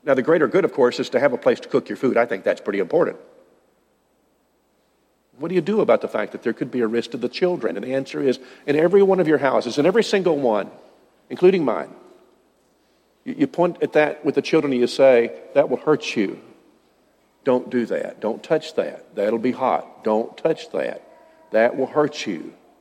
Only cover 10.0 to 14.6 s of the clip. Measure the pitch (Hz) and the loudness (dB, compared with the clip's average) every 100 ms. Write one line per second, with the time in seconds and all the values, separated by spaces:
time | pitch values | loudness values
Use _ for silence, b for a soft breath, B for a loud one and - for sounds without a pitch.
10 | - 202 180 147 127 104 - - - _ | 2 0 0 0 2 0 -2 -14 -20 _
11 | _ _ _ 123 180 190 139 92 69 - | _ _ _ 4 4 4 0 -2 -6 -16
12 | - - _ _ _ _ _ _ _ _ | -20 -20 _ _ _ _ _ _ _ _
13 | _ _ - 143 143 - 175 170 151 151 | _ _ -12 -4 -2 0 -2 0 0 0
14 | 151 - 143 135 - 160 | 0 -2 -2 -2 0 0